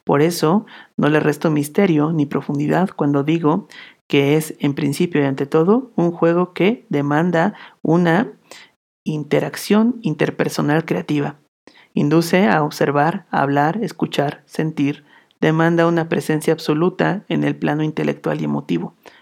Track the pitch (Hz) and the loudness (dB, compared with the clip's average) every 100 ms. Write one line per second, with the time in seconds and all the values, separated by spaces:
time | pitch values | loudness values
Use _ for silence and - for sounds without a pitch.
0 | - 143 160 170 156 202 220 - - - | 0 2 2 2 2 2 -2 -16 -12 -2
1 | 147 151 151 147 165 151 143 - 196 151 | 2 2 2 0 0 0 0 0 2 2
2 | 151 165 143 147 139 143 147 156 190 - | 2 0 -2 -2 -4 -4 0 0 0 0
3 | 151 143 143 165 151 185 - - - _ | 0 2 2 2 2 0 -4 -18 -20 _
4 | _ 143 139 156 156 - 147 143 147 139 | _ 2 4 2 0 -4 -2 0 -2 0
5 | 175 156 139 135 143 160 170 233 262 - | 0 2 0 -2 0 2 4 2 0 0
6 | 170 170 170 170 175 - 180 247 - 147 | 0 2 2 2 -2 0 0 0 -4 -2
7 | 143 147 180 165 185 - - _ - 165 | 0 2 2 2 0 -4 -18 _ 0 2
8 | 170 170 262 - _ - - _ _ _ | 4 2 0 -8 _ -20 -20 _ _ _
9 | - 151 147 151 147 - - 208 226 - | -8 -6 -2 -2 -2 -8 0 2 2 0
10 | - 147 151 - 156 151 147 156 160 180 | -4 -2 -2 -2 -8 -4 -2 -2 -2 -6
11 | 170 147 147 - _ _ - - _ - | -4 -4 -4 -10 _ _ -20 -20 _ -4
12 | 147 160 165 180 214 170 151 - 151 143 | 0 0 2 2 2 2 0 -2 0 2
13 | 151 196 - - 139 143 151 202 196 - | 0 -2 -4 -2 0 2 0 -2 -6 -4
14 | 151 - 143 - _ - 156 156 143 143 | -4 -2 -4 -6 _ -6 -4 -2 -2 -4
15 | _ - _ _ 156 160 165 170 170 170 | _ -20 _ _ 0 2 2 4 2 2
16 | 165 160 - 156 156 160 - 156 175 180 | 0 -2 -2 -2 0 -2 -2 0 0 0
17 | 160 185 - 156 147 143 160 147 156 156 | -2 -2 -4 -2 -2 -2 -2 -2 -2 -2
18 | 151 143 160 156 147 71 71 82 190 - | -4 -4 -4 -4 -4 -4 -4 -4 -4 -12
19 | - - | -20 -20